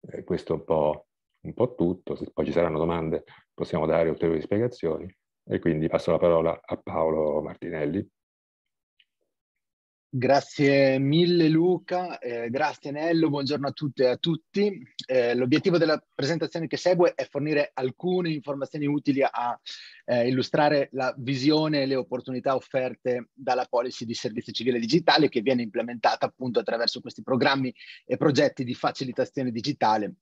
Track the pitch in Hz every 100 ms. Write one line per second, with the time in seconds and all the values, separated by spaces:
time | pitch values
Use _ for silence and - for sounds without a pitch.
0 | - - - 87 - 80 - 80 76 73
1 | _ _ _ _ 85 - 120 - 85 92
2 | - 71 - - 76 76 85 78 82 85
3 | 80 80 - - _ - - 80 80 80
4 | 82 76 85 80 - 104 123 - 85 78
5 | 90 _ _ _ - 95 85 78 78 82
6 | - 80 87 82 82 82 - - - 87
7 | 80 78 76 73 76 - 87 82 73 92
8 | 110 _ _ _ _ _ _ _ _ _
9 | _ _ _ _ _ _ _ _ _ _
10 | _ 131 127 139 - - 139 139 135 135
11 | 139 156 175 175 160 160 180 170 - 180
12 | 180 139 123 117 117 131 147 147 147 147
13 | 160 165 160 143 135 143 139 - 151 -
14 | 127 120 170 156 _ 196 208 190 127 -
15 | - 131 120 120 127 156 190 175 160 151
16 | _ - 139 165 156 170 156 147 175 180
17 | 175 - 131 143 147 147 147 - 131 -
18 | 180 180 170 151 143 139 135 156 143 147
19 | 139 135 127 113 120 110 - - - -
20 | - 120 120 131 - - 147 147 139 131
21 | 127 - 123 135 139 156 156 151 135 135
22 | - 127 135 127 139 131 - 135 127 113
23 | 131 123 117 - 131 127 123 120 127 -
24 | 117 117 117 110 - - 117 120 113 175
25 | 151 143 143 120 107 123 117 117 117 120
26 | 110 110 110 _ 127 117 110 117 117 123
27 | - - 107 127 147 135 127 - - -
28 | - 123 151 139 139 - 123 123 147 -
29 | 131 120 123 - 127 117 135 143 113 107
30 | 101 92